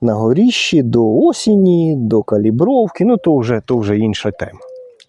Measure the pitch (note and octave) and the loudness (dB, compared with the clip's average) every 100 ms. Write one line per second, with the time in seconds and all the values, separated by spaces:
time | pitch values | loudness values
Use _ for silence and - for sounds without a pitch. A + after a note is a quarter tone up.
0 | A#2+ G#2+ A2 C#3 A#3+ - - E3 B2 A#2+ | -2 0 0 2 2 0 0 0 2 2
1 | A2+ A#2 E4 B3 - G#3 F#3 F3 D#3+ D3 | 2 2 0 0 0 2 4 2 0 -2
2 | A2+ A2 - G#2+ G#2+ A2+ F#3+ C4+ G#3 - | 0 -2 0 0 0 0 0 0 -2 -2
3 | G3+ A#3 E3+ D3 A2+ A2+ - B2 G#2 G#2 | 0 0 0 0 0 -4 -2 -2 0 0
4 | A2 G2+ G#2+ - - - - - - - | 0 -2 -6 -8 -10 -12 -20 -20 -20 -20